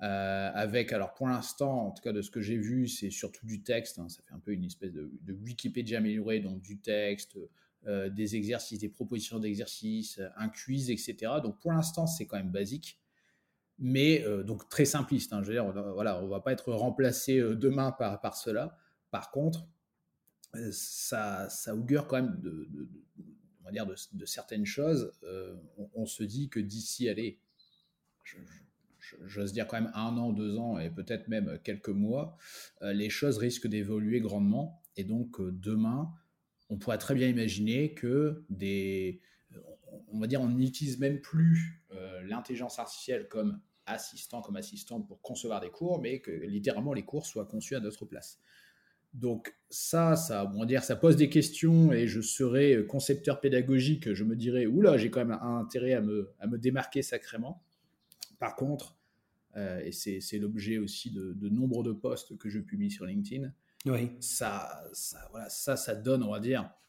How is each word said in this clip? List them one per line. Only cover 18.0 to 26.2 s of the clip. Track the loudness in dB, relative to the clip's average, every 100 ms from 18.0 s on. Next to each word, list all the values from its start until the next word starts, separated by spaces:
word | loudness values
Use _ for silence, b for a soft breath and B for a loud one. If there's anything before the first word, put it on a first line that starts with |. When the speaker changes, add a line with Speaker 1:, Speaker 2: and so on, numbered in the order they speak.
| -2 -2
Speaker 1:
par | -6 -6
cela. | -4 -2 -2 b b b _
Par | -10 -6
contre, | 0 0 0 -6 _ _ _ _ _ _ _ -16
euh, | -10 -8
ça, | -8 -8 -8 -4 -4 -4 -4 -6
ça | -8 -6
augure | -4 2 2 2
quand | 0
même | 0 -2
de, | -8 -10 -10
de, | -12 -14 -16 _ -20
de, | -20 -20 _ _
on |
va | -10
dire | -8
de, | -6 -8 -12
de | -12 -8
certaines | -10 -6 -4
choses. | -2 0 2 2 0 -8
Euh, | -12 -10 -10 -12 -16 -16
on, | -10
on | -6 -6
se | -4